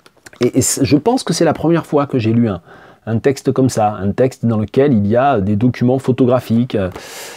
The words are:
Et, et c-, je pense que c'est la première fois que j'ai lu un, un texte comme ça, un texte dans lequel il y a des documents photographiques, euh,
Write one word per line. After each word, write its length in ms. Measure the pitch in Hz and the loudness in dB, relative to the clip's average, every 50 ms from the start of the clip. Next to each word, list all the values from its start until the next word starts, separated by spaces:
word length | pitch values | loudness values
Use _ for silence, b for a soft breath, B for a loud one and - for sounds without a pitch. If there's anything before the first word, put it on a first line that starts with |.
| _ - _ _ - - - - | _ -20 _ _ -20 -14 -4 -2
Et, 180 | 123 123 - 135 | -2 0 0 0
et 20 | |
c-, 200 | 110 - - - 139 | 0 0 -2 -2 0
je 140 | 95 139 | 2 2
pense 260 | 147 - 233 254 262 - | 2 2 2 0 0 -2
que 100 | - 170 | -4 -2
c'est 120 | - 170 | 0 0
la 80 | 156 135 | 0 0
première 340 | - - 156 170 160 151 | 0 0 0 0 0 0
fois 180 | - 160 143 143 | 0 0 -2 0
que 140 | 135 - 131 | 0 -2 -2
j'ai 140 | 107 110 113 | 0 2 2
lu 160 | 117 120 110 | 2 2 0
un, 120 | 95 87 B B B B B B B B B | -2 -6 B B B B B B B B B
un 100 | 107 113 | -4 -4
texte 340 | 110 - 143 131 - - - | 0 0 0 -2 0 -2 -2
comme 180 | - - 135 120 | 0 2 0 0
ça, 260 | - - 107 104 107 104 | 2 0 0 0 -2 -2
un 120 | 95 101 | -4 -4
texte 340 | 92 - 127 131 - - - | 0 0 0 0 -2 -2 -2
dans 140 | 117 117 110 | -2 0 -2
lequel 340 | 110 - - 135 139 147 127 | -2 -2 0 2 2 4 2
il 140 | 104 101 | 2 2
y 80 | 101 113 | 2 2
a 260 | 120 135 143 135 107 | 2 2 2 2 0
des 140 | 95 104 104 | 0 0 0
documents 420 | 101 123 127 120 - 123 123 127 | 0 0 0 0 0 0 0 0
photographiques, 760 | 135 - - 123 - 131 120 127 123 - - 113 117 123 127 - | 0 0 -2 0 2 2 2 2 0 0 0 0 0 0 0 -2
euh, 160 | 107 95 90 - B B B B B B B B | -4 -4 -4 -6 B B B B B B B B